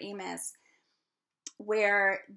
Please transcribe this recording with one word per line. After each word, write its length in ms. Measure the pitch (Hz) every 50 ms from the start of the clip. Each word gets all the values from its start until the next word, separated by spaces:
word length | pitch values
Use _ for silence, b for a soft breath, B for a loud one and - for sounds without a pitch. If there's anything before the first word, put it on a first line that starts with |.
Amos, 520 | - 202 202 202 185 180 170 165 - - b b b b b b b b b b b _ _ _ _ _ _ _ _ - -
where 640 | - 208 208 214 214 208 202 202 202 196 196 190 - - - 202